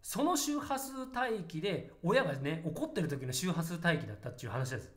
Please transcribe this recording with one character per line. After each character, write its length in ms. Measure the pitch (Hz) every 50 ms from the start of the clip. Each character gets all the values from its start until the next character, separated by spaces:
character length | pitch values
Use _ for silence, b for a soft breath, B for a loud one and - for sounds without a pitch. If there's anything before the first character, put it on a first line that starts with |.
そ 220 | - - - 190 285
の 140 | 330 359
周 220 | 294 - 294 294 294
波 200 | - - 269 254
数 140 | - - 269 262
帯 400 | 262 262 254 247 254 247 220 214
域 200 | 170 - - 156
で 300 | 160 202 180 151 - - - -
親 220 | - 165 220 262 247
が 100 | 165 135
ね、 300 | 131 135 143 160 160 165
怒 200 | 165 160 - 285
っ 80 | 311 -
て 80 | 214
る 60 | 165
時 180 | - 147 127 131
の 80 | 127 127
周 180 | - 175 185
波 100 | 165 170
数 140 | 160 165 175
帯 200 | 165 175 175 160
域 120 | 139 120
だ 60 | 107 104
っ 40 |
た 120 | - - 123
っ 60 | -
て 100 | - -
い 40 | 113
う 20 |
話 200 | 107 127 131 127
で 80 | 131 120
す。 120 | - - -